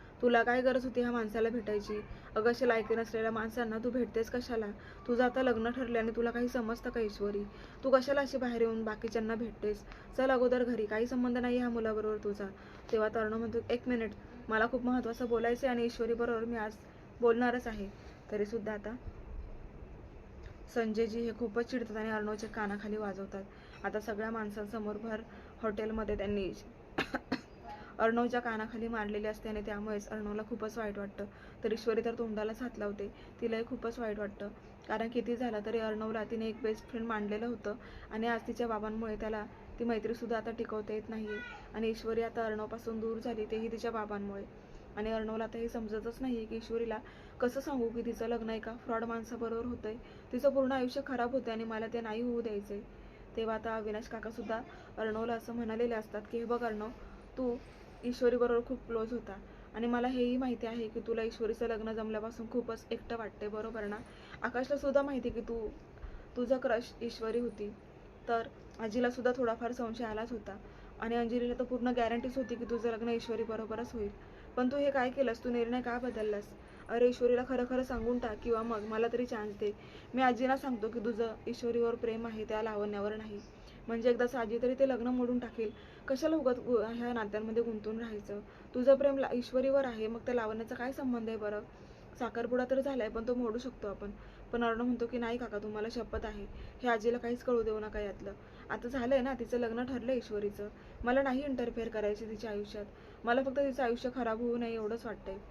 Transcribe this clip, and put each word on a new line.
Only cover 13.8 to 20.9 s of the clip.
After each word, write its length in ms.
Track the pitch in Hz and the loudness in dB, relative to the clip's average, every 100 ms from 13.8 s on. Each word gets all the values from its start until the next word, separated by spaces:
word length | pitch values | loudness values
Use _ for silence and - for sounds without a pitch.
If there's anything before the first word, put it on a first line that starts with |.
| 254 | 2
मिनिट, 220 | 240 220 - - - - | 0 0 -6 -12 -12 0
मला 180 | 220 240 | 4 4
खूप 140 | 247 | 4
महत्त्वाचं 440 | 247 254 226 233 240 | 4 4 2 0 2
बोलायचं 380 | 233 233 240 262 | 4 4 4 4
आहे 100 | 240 | 4
आणि 100 | 233 | 2
ईश्वरीबरोबर 580 | 240 226 233 240 226 | 2 2 2 2 2
मी 120 | 233 233 | 0 0
आज 160 | 214 - - - - - | -2 -6 -14 -18 -16 4
बोलणारच 460 | 233 233 247 247 247 | 6 8 6 4 0
आहे." 220 | 214 196 - - - - | -4 -6 -8 -16 -16 -4
तरीसुद्धा 420 | 214 208 226 214 | 0 0 0 -2
आता 240 | 208 208 247 - - - - - - - - - - - - - - - - - | -4 -6 -8 -8 -10 -8 -8 -8 -10 -12 -12 -14 -14 -14 -14 -16 -14 -14 -14 -6
संजयजी 460 | 240 220 | 0 0